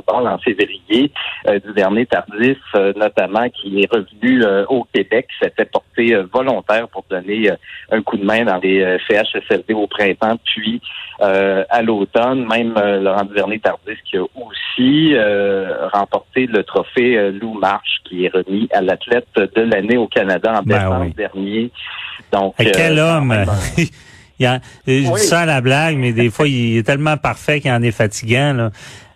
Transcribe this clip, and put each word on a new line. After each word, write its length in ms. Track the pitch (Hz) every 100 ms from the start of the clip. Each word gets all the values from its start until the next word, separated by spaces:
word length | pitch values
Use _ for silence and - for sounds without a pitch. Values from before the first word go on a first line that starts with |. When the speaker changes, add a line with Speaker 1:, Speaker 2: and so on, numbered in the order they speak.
| -
Speaker 1:
Bowl 180 | 92 120
en 120 | 90
février, 760 | - 98 104 98 - 113 143 - - - -
euh, 100 | 101
Duvernay-Tardif, 960 | 101 101 95 104 127 92 - 104 123 135 - 104
euh, 180 | 98 101
notamment, 540 | 107 107 95 104 123
qui 320 | - 101 98
est 100 | 98
revenu, 540 | 117 95 104 123 127 110
euh, 180 | 98 101
au 180 | 135 117
Québec, 340 | - 98 113 131 -
s'était 220 | 95 - 107
porté, 500 | - - - 117 110
euh, 100 | 92
volontaire 560 | 123 131 110 - 107 117
pour 160 | 98 -
donner, 420 | 92 92 107 107
euh, 40 | 87 - - -
un 100 | 110
coup 140 | 104 104
de 80 |
main 220 | 98 110 117
dans 100 | 92
les, 180 | 95 95
euh, 160 | 92 90 -
C 60 | 104
H 200 | 107 104
S 60 | -
L 140 | 98 -
D 60 |
au 140 | 110 104
printemps, 500 | - 101 92 110 113 -
puis, 360 | - 110 120 - - - -
euh, 440 | 101 95 98 95 92
à 120 | 120
l'automne, 680 | 113 107 98 117 123 131 117
même, 260 | 113 117 113
euh, 240 | 101 98
Laurent 240 | 98 98 101
Duvernay-Tardif 720 | 101 98 107 104 87 - 110 -
qui 100 | 123
a 40 |
aussi, 920 | - - 117 - - - 127 147 160 135
euh, 720 | 107 101 101 98 95 67 87
remporté 560 | 101 98 98 - 131 127
le 160 | 107
trophée, 540 | 92 98 87 - 123 117
euh, 140 | 101
Lou 280 | 98 113 107
Marsh, 400 | 95 101 - - -
qui 180 | 90
est 60 | 90
remis 400 | 95 92 98 117
à 80 | 101
l'athlète 480 | 92 90 - 120 - -
de 260 | 98 113
l'année 340 | 113 104 101 120
au 100 | 107
Canada 520 | 123 98 90 110 110
en 40 |
Speaker 2:
Ben 140 | 98 101
Speaker 1:
décembre 240 | 95 92 87
Speaker 2:
oui. 60 | 82
Speaker 1:
dernier. 540 | 101 98 98 110 120 - - - - - -
Donc, 220 | 101 98 -
Speaker 2:
Et 100 | 117
Speaker 1:
euh, 40 |
Speaker 2:
quel 220 | - 165 156
Speaker 1:
quand 220 | 160 165
Speaker 2:
homme ! 100 | 135
Speaker 1:
même, 220 | 110 92 104 - -
Speaker 2:
<laughs> 120 | 165 - - - - -
Il 40 |
y 20 | 123
a, 140 | 127 - - -
je 80 | 131
dis 80 | 131
Speaker 1:
Oui. 80 | 202
Speaker 2:
ça 200 | 202 165
à 60 | 165
la 140 | 139
blague, 360 | 123 139 165 147
mais 160 | 123
des 160 | 113 120
fois, 180 | - 151
il 300 | 131 117 113
est 60 | 110
tellement 320 | 139 151 151
parfait 420 | 135 107 - 151
qu'il 120 | 143
en 100 | 120
est 80 | 120
fatigant, 640 | - 107 - 113 120 147
là. 160 | 131 113 101 - - -